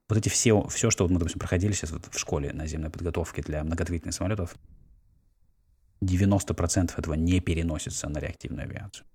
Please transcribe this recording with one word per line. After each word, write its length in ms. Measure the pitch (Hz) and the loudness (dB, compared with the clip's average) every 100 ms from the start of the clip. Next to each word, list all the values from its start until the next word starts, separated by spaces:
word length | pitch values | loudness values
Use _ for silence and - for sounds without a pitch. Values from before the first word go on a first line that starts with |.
| - | 0
вот 80 | 107 | 2
эти 120 | 104 | 2
всё, 380 | - 117 107 - | 4 6 6 4
всё, 220 | - 117 | 0 2
что 140 | - | 4
вот 80 | 90 | 4
мы, 80 | 90 | 4
допустим, 200 | 82 - | 2 -2
проходили 340 | - 92 101 | 0 2 2
сейчас 180 | 98 - | 0 -4
вот 160 | 76 - | -8 -8
в 60 | - | -8
школе 360 | - 80 71 | -2 -2 -2
наземной 360 | 69 78 78 78 | -4 -6 -4 -6
подготовки 520 | 85 85 85 82 - | -4 -4 -2 -4 -4
для 220 | - 76 | -4 -4
многодвигательных 520 | 76 82 85 85 87 - | -2 -2 -2 -2 -4 -4
самолётов, 400 | 90 107 87 - - - - - _ _ _ _ _ _ _ _ _ _ | -2 -2 -4 -8 -20 -20 -20 -20 _ _ _ _ _ _ _ _ _ _
девяносто 540 | 95 90 98 101 - 87 | 0 4 6 4 2 0
процентов 420 | 85 - 87 - | 0 2 0 0
этого 160 | 82 | -2
не 260 | 78 85 90 | 0 4 4
переносится 680 | 90 80 82 80 - - 73 | 2 0 0 -4 -6 -6 -6
на 80 | 73 | -4
реактивную 440 | 73 - - 58 | -6 -8 -10 -8
авиацию. 420 | 67 - 101 - - | -8 -8 -12 -14 -20